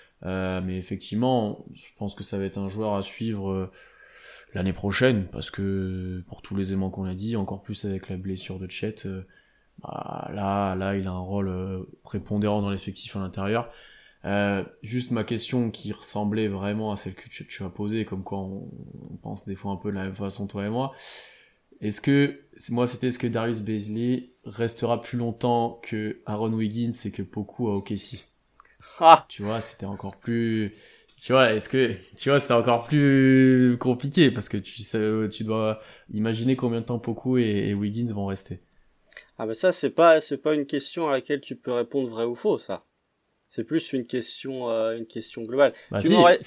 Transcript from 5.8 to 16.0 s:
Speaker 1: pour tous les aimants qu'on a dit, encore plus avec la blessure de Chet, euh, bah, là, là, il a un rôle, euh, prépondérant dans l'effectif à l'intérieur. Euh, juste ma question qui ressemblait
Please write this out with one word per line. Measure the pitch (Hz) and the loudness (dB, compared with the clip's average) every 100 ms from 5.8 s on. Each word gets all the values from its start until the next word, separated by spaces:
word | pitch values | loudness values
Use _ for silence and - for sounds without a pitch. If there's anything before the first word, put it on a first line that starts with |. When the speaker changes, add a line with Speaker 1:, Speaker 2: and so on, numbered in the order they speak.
| 92 92 92 90 90 | -4 -6 -6 -8 -10
Speaker 1:
pour | - | -16
tous | - 98 | -8 -4
les | 95 | -2
aimants | 95 95 | -2 -2
qu'on | 95 95 | -4 -6
a | 92 | -4
dit, | 107 113 | -4 -4
encore | 98 98 | -4 -6
plus | - 101 104 | -10 -8 -6
avec | 95 - | -6 -6
la | 92 | -8
blessure | 95 95 - 92 | -6 -8 -8 -10
de | 92 | -10
Chet, | - 110 107 101 | -6 -6 -6 -10
euh, | 95 92 _ _ _ _ _ | -10 -12 _ _ _ _ _
bah, | - - - 50 - 101 | -12 -10 -10 -10 -8 -6
là, | 98 101 98 95 | -2 0 0 -2
là, | 98 98 | -2 -2
il | 95 | -2
a | |
un | 90 | -4
rôle, | 92 101 95 | -4 -2 -2
euh, | 92 95 92 - - | -2 -4 -6 -10 -16
prépondérant | - 104 - 104 104 104 | -10 -10 -4 0 2 0
dans | 101 | 0
l'effectif | 95 - 95 - 101 | -4 -6 -10 -8 -6
à | |
l'intérieur. | 92 95 98 113 - - - - - _ | -8 -4 -2 -2 -4 -12 -20 -20 -20 _
Euh, | - 101 101 98 - - | -4 0 2 0 -4 -10
juste | 104 123 123 | -6 -6 -2
ma | 117 | -2
question | 104 117 - 127 117 | -2 -4 -2 -2 -2
qui | - 104 | -4 -10
ressemblait | 104 | -10